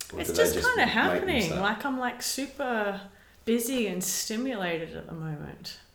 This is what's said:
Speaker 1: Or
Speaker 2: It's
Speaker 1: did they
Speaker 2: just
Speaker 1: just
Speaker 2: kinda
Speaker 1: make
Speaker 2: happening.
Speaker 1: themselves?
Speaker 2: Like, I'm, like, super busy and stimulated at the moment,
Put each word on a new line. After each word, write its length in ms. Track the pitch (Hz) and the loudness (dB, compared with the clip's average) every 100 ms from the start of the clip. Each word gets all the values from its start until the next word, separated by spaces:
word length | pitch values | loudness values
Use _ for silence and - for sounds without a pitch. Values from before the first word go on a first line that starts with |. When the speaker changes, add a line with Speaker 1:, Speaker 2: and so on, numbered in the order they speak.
| - | -10
Speaker 1:
Or 80 | - | -6
Speaker 2:
It's 80 | - | 0
Speaker 1:
did 80 | - | 4
they 60 | |
Speaker 2:
just 120 | - | 4
Speaker 1:
just 140 | - 494 | 4 4
Speaker 2:
kinda 160 | 466 | 4
Speaker 1:
make 80 | 247 | 4
Speaker 2:
happening. 480 | 226 339 - 381 277 | 4 2 2 2 2
Speaker 1:
themselves? 220 | 170 156 | 2 2
Speaker 2:
Like, 220 | 196 220 | 0 0
I'm, 140 | 285 254 | -2 -2
like, 240 | 247 240 | -2 -2
super 760 | - - 277 - 254 226 202 196 190 - - - | -4 -2 -4 -4 -2 0 0 -4 -8 -18 -20 -6
busy 440 | - 233 233 262 202 | 2 2 2 0 0
and 160 | 180 | 0
stimulated 880 | - - - 220 262 214 180 165 160 | -2 -2 -2 -2 -2 0 0 -2 -4
at 120 | 160 - | -8 -10
the 60 | |
moment, 640 | 165 160 147 147 - - - - | -8 -6 -6 -8 -12 -14 -16 -20